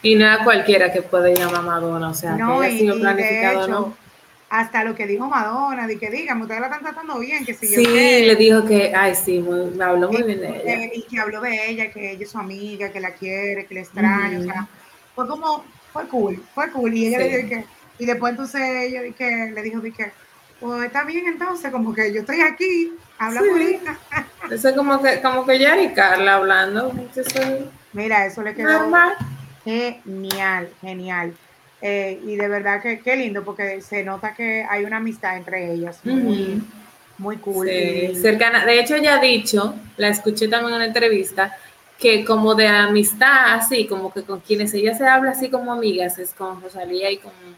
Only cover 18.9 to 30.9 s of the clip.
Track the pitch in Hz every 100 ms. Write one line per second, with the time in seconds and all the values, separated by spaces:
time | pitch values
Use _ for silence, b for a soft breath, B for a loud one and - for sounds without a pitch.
18.9 | 254 247 - 254 233 226 214 220 226 226
19.9 | 226 208 - _ _ _ _ 240 240 240
20.9 | 269 294 339 359 330 359 339 277 247 220
21.9 | 220 214 214 214 320 311 320 370 349 339
22.9 | 339 _ - 220 233 403 349 339 370 302
23.9 | 285 - 302 - - 233 226 262 269 285
24.9 | 269 269 262 262 254 262 262 277 349 349
25.9 | - 196 185 196 196 190 190 190 208 262
26.9 | 254 247 262 254 269 262 269 269 - _
27.9 | 202 220 214 196 196 214 208 311 311 320
28.9 | 339 349 392 - - - - 226 226 240
29.9 | 240 196 190 190 196 190 185 175 - 190